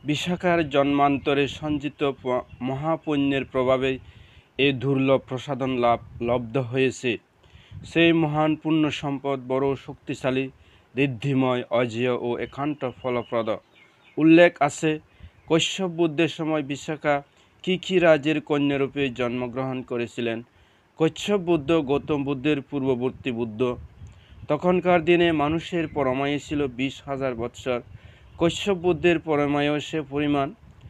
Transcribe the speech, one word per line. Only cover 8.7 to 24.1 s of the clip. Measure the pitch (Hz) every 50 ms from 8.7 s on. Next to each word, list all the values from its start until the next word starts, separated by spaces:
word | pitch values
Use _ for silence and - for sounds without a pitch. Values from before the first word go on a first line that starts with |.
| 160 156 151 147
সম্পদ | 131 - - 143 139 131 135 139 139 131 123 123
বড় | 131 131 139 139 135
শক্তিশালী, | 123 - - 135 - _ - 139 - - 131 131 131 135 131 - _ - _ _ _ _ _ -
ঋদ্ধিময়, | 123 143 143 127 107 - 143 135 131 131 127 123 123 120 -
অজেয় | - 120 127 123 110 113 127 127
ও | 120 - 110 123 120 -
একান্ত | 120 120 - 135 139 151 147 - 143 123 113 -
ফলপ্রদ। | - 127 123 120 113 - 127 117 110 113 104 92 _ _ _ _ _ _ _ _ _ - _
উল্লেখ | - 151 160 165 165 175 175 170 -
আছে, | 143 143 - - - 156 156 156 - _ _ _ - - _ _ _ -
কশ্যপ | 156 165 160 - - - 190 180
বুদ্ধের | 165 160 170 165 147 147 170 147
সময় | - - 160 156 156 156
বিশাখা | 143 135 143 131 - - 156 143 - 151 143 143 139 _ _ _ _ _ _ _
কিকিরাজের | - 185 185 180 - - 190 180 170 170 156 147 131 151 156 151
কন্যারূপে | - - 151 143 143 143 143 139 139 131 135 143 139 135
জন্মগ্রহণ | 117 120 123 120 120 127 123 120 113 131 131 131 127 127
করেছিলেন। | 120 - 127 120 120 110 - - 120 117 113 113 120 _ _ _ _ _ _ _ _ _ _
কশ্যপ | - 160 160 160 - - 202 208 202
বুদ্ধ | 175 170 170 165 135 143 170 165
গৌতম | 147 123 143 143 - 147 156 143 139
বুদ্ধের | 139 139 131 123 151 151 139
পূর্ববর্তী | 131 _ 143 143 131 135 131 120 123 131 - - - 139
বুদ্ধ। | 120 113 120 113 104 110 127 123 123 - - - - - - -